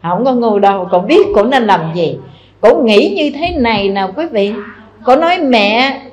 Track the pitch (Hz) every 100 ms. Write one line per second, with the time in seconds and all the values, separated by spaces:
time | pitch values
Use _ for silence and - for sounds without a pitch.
0 | 170 180 262 247 233 202 196 196 180 180
1 | 202 349 - 214 220 269 220 175 160 170
2 | 156 131 - - _ _ 214 302 233 208
3 | 403 392 294 285 349 339 233 208 196 196
4 | 190 190 330 226 202 240 - - - -
5 | - 269 330 359 285 233 202 226 269 269
6 | -